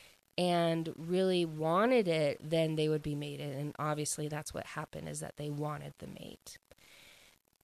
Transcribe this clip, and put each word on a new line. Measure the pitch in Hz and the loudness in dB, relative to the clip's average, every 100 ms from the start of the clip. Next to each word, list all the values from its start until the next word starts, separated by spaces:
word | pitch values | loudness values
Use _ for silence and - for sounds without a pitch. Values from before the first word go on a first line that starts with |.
| - - _ - | -20 -20 _ 0
and | 180 175 170 165 165 - | 2 4 4 2 -2 -6
really | 165 180 185 180 | 0 2 4 4
wanted | 170 156 160 180 233 254 185 | 2 0 2 4 6 4 4
it, | 160 147 - | 4 2 0
then | 151 165 160 156 | 0 2 4 2
they | 156 | 2
would | 156 | 2
be | 151 | 0
mated. | 147 147 143 147 | -4 -4 -6 -6
And | 135 147 - | -4 -6 -2
obviously | 147 151 151 - 151 | -2 0 -2 -2 -4
that's | 151 151 | -4 -6
what | - - | -8 -8
happened, | - 156 - 156 | -8 -8 -8 -8
is | 147 | -8
that | 156 - | -8 -8
they | 147 | -6
wanted | 147 147 147 143 - | -4 -4 -4 -10 -12
the | - | -14
mate. | - - - - - _ - - - - - - _ _ _ | -12 -14 -16 -18 -20 _ -20 -20 -20 -20 -20 -20 _ _ _